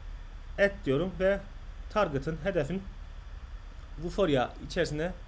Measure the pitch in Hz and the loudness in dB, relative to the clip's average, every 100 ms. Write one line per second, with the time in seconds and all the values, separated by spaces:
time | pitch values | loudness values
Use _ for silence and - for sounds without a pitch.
0 | - - - - - - 196 196 143 135 | -10 -10 -10 -12 -6 4 4 4 2 4
1 | 185 165 190 196 - - - - - 214 | 2 2 4 2 -2 -12 -12 -10 -2 2
2 | 190 135 156 156 170 180 139 185 196 - | 4 2 0 -2 2 2 2 0 -4 -10
3 | - - - - - - - - - - | -12 -12 -12 -12 -10 -10 -12 -12 -12 -8
4 | 170 170 185 135 120 - 147 185 160 151 | -4 2 6 6 4 -2 -4 0 0 0
5 | 170 180 | -2 -4